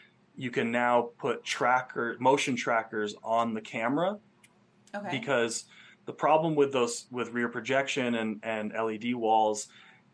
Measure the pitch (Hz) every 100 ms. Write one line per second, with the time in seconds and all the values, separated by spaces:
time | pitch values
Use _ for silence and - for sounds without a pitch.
0 | - _ _ - 127 131 117 120 123 120
1 | 117 - 135 113 - - 123 127 - 139
2 | 117 117 131 143 - 120 131 117 - 110
3 | 104 107 110 113 117 110 - 120 113 147
4 | 180 208 _ _ _ _ _ _ - 208
5 | 202 135 139 127 117 - - - - -
6 | - - 147 156 165 147 139 135 120 -
7 | - 123 110 120 120 123 113 131 135 139
8 | 123 117 110 107 113 110 107 110 113 107
9 | 120 123 110 110 107 107 - - - -
10 | _